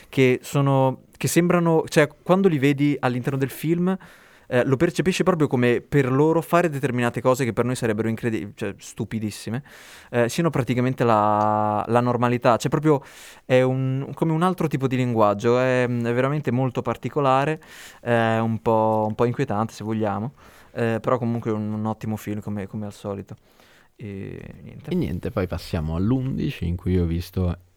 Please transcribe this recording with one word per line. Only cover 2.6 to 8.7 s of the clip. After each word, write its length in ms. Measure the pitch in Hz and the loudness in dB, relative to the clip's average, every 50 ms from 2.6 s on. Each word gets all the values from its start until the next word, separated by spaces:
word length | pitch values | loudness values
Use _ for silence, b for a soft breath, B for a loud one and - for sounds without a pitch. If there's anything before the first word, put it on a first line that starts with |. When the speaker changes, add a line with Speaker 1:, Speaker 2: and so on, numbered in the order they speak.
| 131 143 143 135 147 147 143 - | 4 2 4 4 2 0 0 0
Speaker 1:
all'interno 400 | - 127 123 127 117 143 135 135 | 0 -2 -2 -2 -4 -4 -2 -2
del 100 | 135 123 | -2 -4
film... 480 | - - - 151 170 175 175 185 190 185 B B B B B B B B B | -4 -4 -2 -2 0 0 0 -2 -2 -4 B B B B B B B B B
Eh, 180 | B - 123 117 | B 0 0 2
lo 100 | 131 131 | 2 2
percepisci 480 | 120 170 175 - - 147 185 185 - 170 | 2 2 0 0 0 0 0 0 2 2
proprio 240 | 185 185 156 147 | 2 2 2 0
come 340 | - 170 123 123 120 120 101 | 0 2 2 2 2 2 0
per 300 | - - - 143 131 123 | -2 0 0 0 2 2
loro 300 | 131 135 151 160 160 165 | 2 2 4 4 2 0
fare 280 | 156 - 170 170 170 165 | 0 2 2 2 2 2
determinate 520 | 143 135 151 131 120 123 120 120 - 127 | -2 -2 -4 -2 -2 0 -2 -2 -2 0
cose 240 | 117 127 127 123 135 | 2 2 2 2 0
che 80 | 113 101 | -2 0
per 120 | - 117 | -2 -2
noi 100 | 123 127 | -2 -2
sarebbero 340 | - 131 110 107 107 110 113 | -2 -2 -2 0 0 0 -2
incredi-, 420 | 110 - - 120 110 92 73 104 - | -2 -2 -2 -4 -4 -4 -6 -8 -10
cioè, 200 | - 113 101 | -8 -8 -8